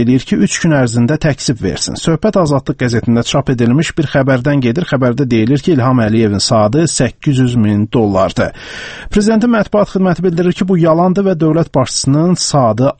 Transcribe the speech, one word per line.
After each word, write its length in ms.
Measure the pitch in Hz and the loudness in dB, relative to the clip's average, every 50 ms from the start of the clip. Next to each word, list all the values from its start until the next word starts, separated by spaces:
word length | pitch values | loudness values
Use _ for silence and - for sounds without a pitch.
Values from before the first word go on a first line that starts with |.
eləyir 240 | 117 117 127 127 - - | 2 2 2 0 0 -2
ki, 80 | 208 | 0
üç 220 | - 202 - - - | 0 0 0 0 -2
gün 140 | - 170 151 | 0 0 2
ərzində 400 | 139 127 117 113 120 120 117 151 | 2 0 0 0 0 0 0 0
təksib 460 | - - 156 135 - - - 127 104 98 | 0 -2 -2 -2 -2 -4 -4 -4 -2 -4
versin. 320 | 92 73 - - - - | -4 -4 -4 -6 -8 -8
Söhbət 400 | - - 170 160 151 - 220 - 196 | -4 -2 -2 -2 0 0 0 0 0
Azadlıq 340 | 170 143 143 131 - - 139 | 0 2 0 -2 -2 -4 -4
qəzetində 460 | - 127 120 117 113 - 120 117 117 117 | -4 -2 -2 -2 -2 0 0 0 0 0
çap 240 | - - 143 - - | 0 -2 -2 0 0
edilmiş 460 | 131 117 120 117 123 156 160 - - | 0 0 2 2 2 2 0 0 -2
bir 80 | - 156 - | -4 -4 0
xəbərdən 480 | - 143 135 135 131 127 123 147 143 139 | 0 0 2 2 0 0 0 0 0 0
gedir. 240 | 123 117 113 175 175 - | 0 0 0 -2 -2 -2
Xəbərdə 340 | 147 127 131 123 117 135 139 123 | -2 0 0 0 0 -2 -2 0
deyilir 340 | 120 113 110 117 147 139 - | 0 0 2 2 0 0 0
ki, 80 | 190 165 131 | 0 0 2
İlham 240 | 120 131 127 123 110 | 2 2 2 2 2
Əliyevin 400 | 104 110 117 113 104 101 95 - | 2 2 2 2 0 0 -2 -2
saatı 400 | - 123 110 104 104 120 156 170 135 | 0 2 2 2 2 2 0 0 0
səkkiz 480 | - - 135 113 - - - 151 135 127 | 0 -2 -2 -2 -4 -4 -2 0 0 2
yüz 140 | 127 120 123 | 0 2 2
min 300 | 120 107 107 104 101 107 110 | 2 2 2 2 0 0 0
dollardır. 600 | - 123 110 101 98 92 95 87 - - 98 82 - - - - - - - - - - - - | 0 0 0 2 2 2 0 0 0 -2 -4 -4 -4 -10 -16 -16 -16 -16 -16 -16 -16 -16 -10 -2
Prezidentin 460 | - 208 208 214 226 220 226 240 233 | 0 0 2 2 2 2 2 2 2
mətbuat 380 | 214 190 - - 208 190 - - | 0 0 0 0 0 0 0 -2
xidməti 320 | 190 190 185 165 - 175 - | 0 0 0 0 0 -2 -2
bildirir 240 | 165 165 175 180 | 0 0 0 0
ki, 160 | 170 - 185 185 | 0 -2 -2 0
bu 80 | 196 165 | 0 2
yalandır 520 | 170 165 156 170 175 185 180 196 202 190 | 2 2 4 4 2 2 2 0 0 0
və 40 | 185 151 | 0 0
dövlət 320 | 160 156 156 165 160 - - | 0 0 2 0 0 0 -2
başçısının 600 | 143 123 - - - - 135 139 151 165 180 180 | -2 -2 -2 -4 -4 -2 0 2 2 2 2 0
saatı 580 | - - - - 143 123 113 107 110 127 - - | 0 -2 -2 0 2 2 2 2 0 0 -2 0